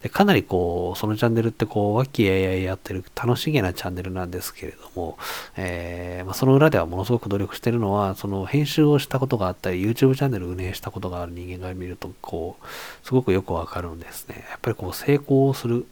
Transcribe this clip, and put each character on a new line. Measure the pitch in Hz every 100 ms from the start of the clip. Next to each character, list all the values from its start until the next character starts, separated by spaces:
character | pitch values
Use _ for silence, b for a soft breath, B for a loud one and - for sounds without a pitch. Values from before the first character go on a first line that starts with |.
で、 | -
か | -
な | 202
り | 147
こ | - 92 87 87 87 92
う、 |
そ | 107
の | 107
チ | 120
ャ |
ン |
ネ | 113
ル | 113
っ |
て | - 110
こ | 107 104
う、 | 107
和 | 135
気 | - 101
あ | 95
い | 95
あ | 95
い |
や | 92 95
っ |
て | -
る | 90 - -
楽 | 117 123
し | -
げ | 151
な | 92
チ | 90
ャ | 95
ン | 90
ネ |
ル | 90
な | 92 90
ん |
で | 90
す | -
け | - -
れ |
ど | - - 92
も、 | 82 - B B B -
え | 92 87 85 87 90 90
ー、 | 92
ま |
あ、 |
そ | 92 131
の | 135
裏 | 156
で | 104
は | 82
も | 98
の | 95
す |
ご | 120
く | 107
努 | 98
力 | 98 -
し |
て | -
る | 117
の | 104
は、 | 101 98 95
そ | 101
の | 98 92
編 | 143 147
集 | - 147
を | 147
し | -
た | 131
こ | 131
と | 120
が | 92
あ |
っ | 87
た | -
り、 | 92
YouTube | 101
チ | 117 135
ャ | 131 139
ン |
ネ | 110
ル | 90
を |
運 | 90
営 | 92
し | 92
た | -
こ | -
と | 95
が | 87
あ | 87
る |
人 | 87 90 92
間 | 92
が |
見 | 92 90
る | 90
と、 | 92 -
こ | - 82 82 -
う、 | B B B B -
す |
ご | 127
く | 123
よ | 95
く | -
わ | 85 85
か | -
る | 85
ん | 82
で | 80
す | - -
ね。 | - -
や | -
っ |
ぱ | -
り | 110
こ | 92
う、 |
成 | - - 143
功 | 147 135 135
す | 135 117
る | 120 -